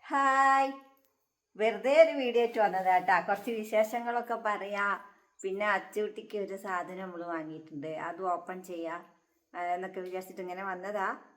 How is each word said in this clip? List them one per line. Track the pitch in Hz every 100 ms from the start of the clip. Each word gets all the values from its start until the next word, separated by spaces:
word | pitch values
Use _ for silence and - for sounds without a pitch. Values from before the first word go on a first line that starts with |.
| -
ഹായ്, | 277 262 269 269 269 269 269 - _ _ _ _ _ _ -
വെറുതെ | 220 208 247 294
ഒരു | 320 294
വീഡിയോ | 247 233
ആയിട്ട് | 233 226
വന്നതാ | 208 190 185 180
ട്ടാ. | 180 185
കുറച്ച് | 170 202 -
വിശേഷങ്ങളൊക്കെ | 233 214 214 220 240 233 240 233 226 214
പറയാ. | 202 190 202 202 185 - _ _ _
പിന്നെ | 190 196 208
അച്ചുകുട്ടിക്ക് | 196 190 - 214 - 180 214
ഒരു | 190 196
സാധനം | 208 185 175 185
നമ്മള് | 190 175 175
വാങ്ങിയിട്ടുണ്ട്, | 165 156 156 156 151 151
അത് | 156 160 170
ഓപ്പൺ | 190 170 170 185
ചെയ്യാ, | 185 175 165 170 185 _ _ _ _ 180
ആ, |
എന്നൊക്കെ | 175 180 185 190
വിചാരിച്ചിട്ട് | 180 185 185 185
ഇങ്ങനെ | 185 180
വന്നതാ. | 196 180 190 208 196 240 -